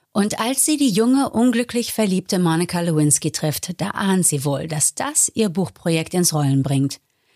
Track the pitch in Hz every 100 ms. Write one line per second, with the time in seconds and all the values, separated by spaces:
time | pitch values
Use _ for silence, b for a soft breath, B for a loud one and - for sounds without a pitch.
0 | _ 208 202 208 226 262 - 302 277 185
1 | 240 269 269 220 247 233 240 240 233 -
2 | 214 185 190 190 170 160 175 175 170 156
3 | 147 - 156 - 156 - - 175 190 -
4 | 196 190 165 147 143 139 160 151 - -
5 | 285 302 - - 214 156 175 - 175 165
6 | 160 180 170 156 143 135 135 139 139 -
7 | _ _ _